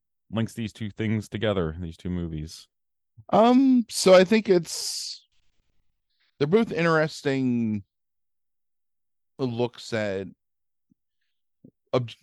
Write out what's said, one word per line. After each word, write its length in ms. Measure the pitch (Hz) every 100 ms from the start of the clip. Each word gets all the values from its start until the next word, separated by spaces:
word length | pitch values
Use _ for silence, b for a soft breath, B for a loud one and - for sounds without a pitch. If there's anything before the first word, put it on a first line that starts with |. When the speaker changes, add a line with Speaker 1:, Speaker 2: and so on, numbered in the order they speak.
| _ _ -
Speaker 1:
links 220 | 110 110
these 180 | - 110
two 180 | - 107
things 380 | - 110 110 98
together, 480 | 110 107 98 80 82
these 200 | 85 80
two 120 | 92
movies? 600 | 90 85 78 78 - - _ _ _ _ _ -
Speaker 2:
Um, 540 | - 233 254 269 254 220
so 240 | - 190
I 100 | 185
think 240 | 185 220 208
it's, 800 | 180 160 - - - - - _ _ _ _ _ _ _ _ _ _ _ -
they're 100 | 147
both 240 | 220 226
interesting 1120 | 160 170 160 156 - 143 135 127 120 113 104 - _ _ _ _ _ _ _ _ _ _ _ _ _ _ -
looks 540 | 131 117 120 - -
at 360 | 113 104 98 95 - _ _ _ _ _ _ _ _ _ _ _ _ - _ _
ob-, 180 | 127 117 -